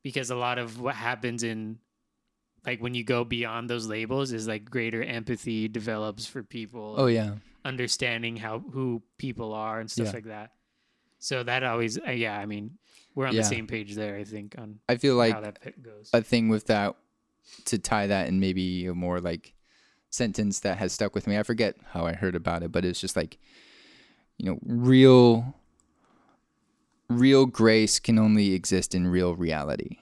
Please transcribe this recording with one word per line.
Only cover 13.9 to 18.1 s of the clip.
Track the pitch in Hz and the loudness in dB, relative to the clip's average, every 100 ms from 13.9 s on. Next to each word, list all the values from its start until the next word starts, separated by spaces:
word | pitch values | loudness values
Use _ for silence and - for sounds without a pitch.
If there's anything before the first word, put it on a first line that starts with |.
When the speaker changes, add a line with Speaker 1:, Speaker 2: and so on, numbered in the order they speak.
| 104 | -8
Speaker 1:
there, | 104 101 | -8 -8
I | |
think, | 104 107 104 - | -12 -12 -14 -16
on | 107 104 - | -18 -12 -4
Speaker 2:
I | 120 | 0
feel | 143 | 2
Speaker 1:
how | 123 | 4
Speaker 2:
like | 117 110 | 2 0
Speaker 1:
that | 107 - | -8 -14
pit | - - | -20 -20
goes. | 120 104 107 | -20 -20 0
Speaker 2:
a | 117 | 0
thing | 110 120 113 | 2 2 4
with | 110 - | 2 2
that, | 107 101 - _ _ _ _ _ - - | 2 0 -4 _ _ _ _ _ -12 -4
to | 107 | -4
tie | - 107 | 0 0
that | 101 | 2